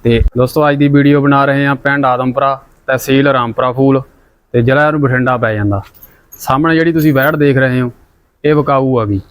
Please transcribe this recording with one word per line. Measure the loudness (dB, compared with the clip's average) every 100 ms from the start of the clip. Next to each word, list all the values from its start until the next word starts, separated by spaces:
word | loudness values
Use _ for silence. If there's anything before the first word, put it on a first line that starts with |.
ਤੇ | 2 0 0 0
ਦੋਸਤੋ, | -2 0 0
ਅੱਜ | 2
ਦੀ | 2
ਵੀਡੀਓ | 2 4 2
ਬਣਾ | 2 2
ਰਹੇ | 0 0 -2
ਹਾਂ | -2
ਪਿੰਡ | -2 -2 0
ਆਦਮਪੁਰਾ, | 0 -2 -2 -2 -2 -10 _ -6
ਤਹਿਸੀਲ | -4 0 0 2
ਰਾਮਪੁਰਾ | 0 -2 -2 -4
ਫੂਲ | 0 0 0 -4 _ _ _ _
ਤੇ | -2
ਜ਼ਿਲ੍ਹਾ | 2 2 0
ਨੂੰ | 0
ਬਠਿੰਡਾ | -2 0 -2 -2
ਪੈ | -2
ਜਾਂਦਾ। | -2 -2 -4 -8 _ -20 _ _ -16
ਸਾਹਮਣੇ | -4 -2 0
ਜਿਹੜੀ | 0 0
ਤੁਸੀਂ | 0 2
ਵੈੜ | 2 0 0
ਦੇਖ | 0 2
ਰਹੇ | 0 -2
ਹੋ, | -4 -8 _ _ _ _
ਇਹ | 0
ਵਿਕਾਊ | 0 0 0 0 0
ਹੈਗੀ | -2 -4 -6